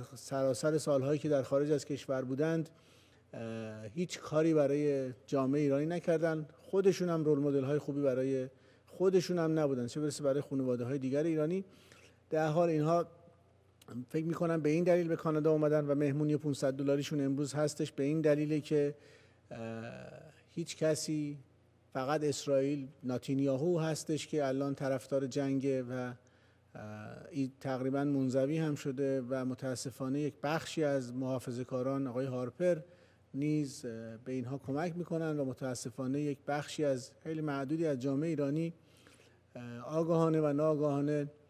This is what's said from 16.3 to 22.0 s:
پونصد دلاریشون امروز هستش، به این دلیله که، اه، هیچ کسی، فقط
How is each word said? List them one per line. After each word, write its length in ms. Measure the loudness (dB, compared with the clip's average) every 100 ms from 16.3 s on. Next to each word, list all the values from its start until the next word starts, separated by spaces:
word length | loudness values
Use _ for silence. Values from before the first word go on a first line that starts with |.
| 2
پونصد 360 | 0 0 0
دلاریشون 460 | 0 0 0 0 -2
امروز 340 | 0 0 -2
هستش، 380 | 0 0 0 -4
به 120 | -2
این 160 | 0 2
دلیله 400 | 4 4 2 -2
که، 340 | 2 2 2 -2 -16 -20 -20 _ -16
اه، 320 | -10 -8 -8 -10 -12 -16 -18 -20 -20 _
هیچ 260 | -10 -10 -2
کسی، 640 | 0 0 -2 -4 -4 -8 -16 _ _ _ _
فقط 320 | -4